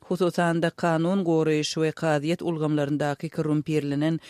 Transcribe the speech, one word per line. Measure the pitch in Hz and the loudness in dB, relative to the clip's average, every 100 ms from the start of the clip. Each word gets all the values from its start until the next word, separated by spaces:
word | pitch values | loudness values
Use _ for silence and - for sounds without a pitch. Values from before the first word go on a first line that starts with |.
hususan | - 180 175 170 170 165 | -6 0 0 2 2 2
da | 170 | 0
kanun | - 175 160 165 196 | 0 0 2 2 0
goraýşy | 170 160 156 151 147 | 2 2 2 0 0
we | 165 156 | -2 -2
kaziýet | - 165 147 147 175 | 0 0 0 0 -2
ulgamlaryndaky | - 160 151 151 143 147 147 143 160 | -2 -2 0 0 0 0 -2 -4 -6
korrumperlenen | - 151 151 147 151 143 143 156 160 - | -4 0 0 0 -2 0 0 0 -2 -6